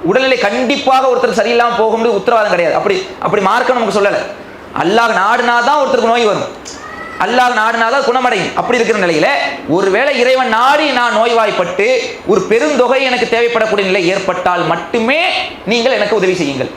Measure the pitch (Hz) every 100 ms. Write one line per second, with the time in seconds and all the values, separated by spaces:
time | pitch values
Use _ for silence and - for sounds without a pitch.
0 | 170 226 262 247 202 233 254 277 - 262
1 | 262 240 240 202 220 240 240 190 220 220
2 | 233 202 196 175 160 175 170 - 202 185
3 | - - 175 190 190 226 247 247 220 196
4 | 196 170 - - - - - - 156 214
5 | 233 202 196 233 233 240 240 294 262 240
6 | 226 240 226 170 - - - - - -
7 | - - 190 247 247 233 220 226 226 277
8 | 269 247 247 220 160 - - 214 226 214
9 | 180 156 190 285 - - - 165 190 196
10 | 269 262 247 262 247 220 254 294 302 254
11 | 240 214 233 226 214 185 175 - 214 -
12 | - - - 196 - 220 302 277 233 262
13 | 262 247 233 233 233 233 220 202 190 196
14 | 170 190 - 180 180 175 160 170 - 240
15 | 226 294 359 - - - - 233 233 226
16 | 208 220 185 175 147 135 127